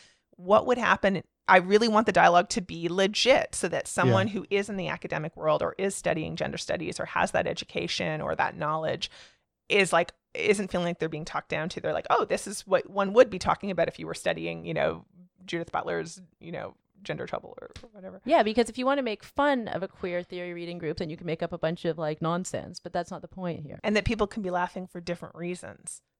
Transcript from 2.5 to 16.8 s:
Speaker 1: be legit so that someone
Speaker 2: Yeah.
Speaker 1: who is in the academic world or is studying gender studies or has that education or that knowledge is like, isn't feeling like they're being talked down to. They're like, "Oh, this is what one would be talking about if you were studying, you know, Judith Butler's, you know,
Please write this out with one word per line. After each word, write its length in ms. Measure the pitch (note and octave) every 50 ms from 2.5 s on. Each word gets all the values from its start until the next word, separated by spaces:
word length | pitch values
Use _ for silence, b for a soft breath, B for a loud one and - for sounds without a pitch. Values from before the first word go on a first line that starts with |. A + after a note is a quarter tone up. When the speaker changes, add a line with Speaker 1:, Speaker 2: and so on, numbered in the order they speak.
| - A3+
Speaker 1:
be 260 | F3+ - E3 E3 E3 E3
legit 680 | E3 F#3+ F#3+ F#3+ G#3+ - - A#3+ C4 - - - -
so 120 | - - F3
that 180 | E3+ D3 - -
someone 400 | - - F3+ - - F#3+ F#3+ A3+
Speaker 2:
Yeah. 60 | G3
Speaker 1:
who 120 | G3 F3 -
is 180 | G3 G3 G3+ G#3+
in 80 | G#3 F#3+
the 100 | F3+ D#3
academic 460 | D3+ F3 - F3 E3 D#3 D#3 E3 -
world 280 | - D#3+ D#3 D3+ - E3+
or 100 | E3 - -
is 160 | F#3+ G3 G3
studying 400 | - - E3+ E3 E3+ D#3 E3 E3
gender 240 | E3+ D#3 C3 C#3 -
studies 400 | - - - - E3 E3 E3 -
or 60 | -
has 260 | - - E3 F3 -
that 160 | - - F3 -
education 760 | - - - - - - E3+ E3+ - - - E3 D#3 D#3
or 140 | - - D#3+
that 200 | - - - -
knowledge 540 | - D#3 D3+ D#3 D#3+ D#3+ D3+ - D3+ - - b b b b b b b b _ _ _ -
is 240 | - G3+ F#3+ E3+
like, 200 | - E3 F3 - - _ _ _ -
isn't 340 | - D#2 - G#3 G3+ G#3 -
feeling 160 | - F3+ F3
like 140 | F3 F3 -
they're 100 | E3 D#3+
being 160 | E3 D3+ D#3+
talked 240 | - - D3 - -
down 180 | - D#3 D#3 F3+
to. 120 | - -
They're 100 | - D#3
like, 140 | D#3 D#3 - -
"Oh, 120 | - - -
this 220 | - F#3 G3 -
is 220 | G3+ G#3 - - -
what 200 | F#3+ F3 - -
one 260 | G3 G3 G3 G3 G3+
would 180 | A#3 B3+ A3+
be 80 | G3+ F3+
talking 320 | - - D#3+ - - G3+
about 160 | F#3+ E3 E3 -
if 100 | - -
you 80 | D#3+
were 80 | D#3+ E3
studying, 500 | - - F3+ E3+ D#3+ E3 - - E3+ E3
you 120 | E3+ E2
know, 300 | D#2+ - - E3 E3 - _ _ F3 F3+ _ _ _ F#3
Judith 280 | F#3 - E3 E3+ -
Butler's, 500 | - D3+ - - E3+ E3 E3 E3 - F#3+ F#3 - _ _
you 120 | - E3
know, 240 | E3+ - - - - _